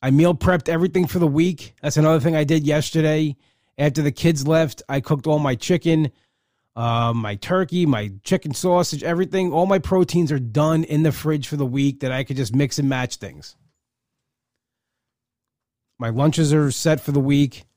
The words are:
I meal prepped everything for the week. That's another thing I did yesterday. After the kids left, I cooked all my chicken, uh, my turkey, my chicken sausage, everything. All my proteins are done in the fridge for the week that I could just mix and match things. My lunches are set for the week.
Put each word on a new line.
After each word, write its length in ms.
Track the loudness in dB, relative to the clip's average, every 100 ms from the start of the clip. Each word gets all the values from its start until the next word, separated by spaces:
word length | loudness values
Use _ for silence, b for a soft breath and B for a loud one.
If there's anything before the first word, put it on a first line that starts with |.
I 60 | 2
meal 240 | 4 4
prepped 340 | 4 2 0 0
everything 380 | 0 0 0 -2
for 140 | 0
the 80 | 0
week. 480 | 2 0 -2 -12 _
That's 180 | -4 2
another 220 | 4 4
thing 160 | 2 0
I 80 |
did 220 | 0 0 2
yesterday. 720 | 0 0 0 0 0 -2 -6 _ _ _ -2
After 240 | 0 2
the 100 | -2
kids 360 | 0 0 0 2
left, 340 | 2 2 -4 -6
I 100 | -6
cooked 280 | -2 -2 0
all 100 | 0
my 160 | 0
chicken, 580 | -2 0 0 2 2 0 -4 _ _ _ _ _ -4
uh, 380 | -2 0 0
my 220 | -2 -4 -8
turkey, 500 | -2 -2 0 0 2
my 260 | 0 -2 -10
chicken 320 | -4 -4 -2 -4
sausage, 480 | 0 2 0 -4
everything. 500 | -4 -2 -2 -2 0
All 140 | 0 2
my 100 | 0
proteins 540 | 0 0 2 2 0
are 80 | -2
done 460 | -2 0 2 2 0
in 180 | 0
the 80 | 0
fridge 360 | 0 -2 -4 -4
for 80 | -4
the 120 | -4
week 320 | 0 0 0
that 120 | -4
I 120 | -4
could 120 | -4 -4
just 200 | -2 0
mix 240 | 0 0
and 100 | -2
match 280 | 0 -4 -8
things. 380 | -14 -16 -20 _ _ _ _ _ _ _ _ _ _ _ _ _ _ _ _ _ _ _ _ _ _ _ _ _
My 100 | -6
lunches 420 | 0 0 2 2
are 200 | 4 2
set 280 | 0 0 0
for 120 | 0
the 80 | 0
week. 460 | 2 2 2 -2 -20